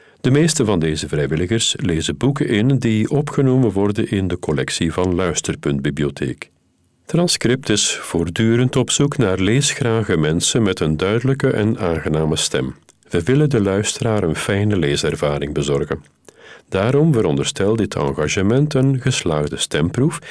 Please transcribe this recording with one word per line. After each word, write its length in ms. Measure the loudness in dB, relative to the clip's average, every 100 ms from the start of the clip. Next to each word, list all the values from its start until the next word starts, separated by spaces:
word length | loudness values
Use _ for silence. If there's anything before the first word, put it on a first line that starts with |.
| -20 _
De 100 | 2
meeste 340 | 4 4 2 2
van 140 | 2
deze 280 | 0 -2 -4
vrijwilligers 680 | -2 -2 -2 0 0 -2 -2
lezen 400 | -2 -2 -2 -2
boeken 300 | -2 0 0
in 300 | 2 2 2
die 320 | 2 0 0
opgenomen 640 | 0 -2 0 2 4 2
worden 380 | 2 0 0 -2
in 180 | 0 -2
de 120 | -2
collectie 540 | -2 -2 -2 -2 -2
van 220 | 0 0 0
Luisterpunt 680 | 0 -2 -4 -4 -2 -2
Bibliotheek. 680 | -2 -2 -4 -4 -6 -6 -12 _ _ _ _ _ -4
Transcript 640 | 0 0 0 0 0 0
is 260 | 0 0 -4
voortdurend 800 | -4 -2 -2 0 2 2 2 0
op 140 | 0
zoek 280 | 0 0 2
naar 220 | 0 2
leesgrage 760 | 2 2 0 -2 0 0 0 2
mensen 460 | 2 2 0 2
met 160 | 2 0
een 180 | 0 0
duidelijke 520 | 0 0 0 0 0
en 300 | 2 0 0
aangename 560 | -2 -2 -2 0 0 0
stem. 400 | -2 -2 -4 -8 _ -20 _
We 140 | -4
willen 260 | 0 2 4
de 120 | 2
luisteraar 640 | 2 0 -2 -2 -2 0
een 120 | 0 -2
fijne 420 | -2 0 0 2
leeservaring 760 | 0 0 -2 -2 -2 -2 -4
bezorgen. 500 | -4 -2 -2 -2 -6 -10 _ _ -20 -20 -20 -6
Daarom 440 | -2 2 2 4
veronderstel 600 | 2 2 0 -2 -2 0 0
dit 200 | 0 -2
engagement 800 | -2 -2 -2 0 2 2 2
een 280 | 2 2 0
geslaagde 560 | -2 -2 0 0 -2 -4
stemproef 600 | -4 -2 0 0 -2 -2 -10